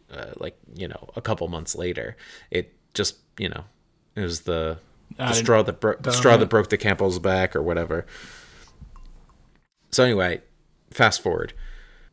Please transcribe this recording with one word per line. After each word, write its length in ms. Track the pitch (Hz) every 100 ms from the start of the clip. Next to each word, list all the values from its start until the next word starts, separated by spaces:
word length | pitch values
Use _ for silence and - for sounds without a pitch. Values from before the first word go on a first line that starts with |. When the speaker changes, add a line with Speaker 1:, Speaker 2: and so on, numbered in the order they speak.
| _
Speaker 1:
uh, 220 | - - -
like, 180 | - - - -
you 120 | 90
know, 220 | - - -
a 60 |
couple 260 | - 107 85
months 260 | 82 85
later. 420 | - 90 85 58 - - - -
It 240 | 87 - _ _
just, 220 | - 98 - _ -
you 100 | 92
know, 140 | - 90 _ _ _ _ -
it 60 |
was 200 | 90 85
the, 360 | - 82 80 82 - _ _ -
Speaker 2:
I 100 | 123
Speaker 1:
the 60 |
Speaker 2:
didn't, 120 | 113 117
Speaker 1:
straw 180 | 110
that 160 | 104 92
bro-, 160 | 110 -
Speaker 2:
don't 180 | 127
Speaker 1:
straw 200 | 123 123
Speaker 2:
know. 60 | 113
Speaker 1:
that 100 | 104
broke 200 | 110 95
the 80 | 104
camel's 400 | 104 95 95 90
back 380 | 95 92 92 -
or 80 |
whatever. 420 | 80 85 85 82 - - - - - - - - - - - - - _ _ _ _ _ _
So 140 | -
anyway, 380 | 127 104 90 85 - _ _ _ _
fast 300 | - 113 -
forward. 320 | - 82 80 - - - - - -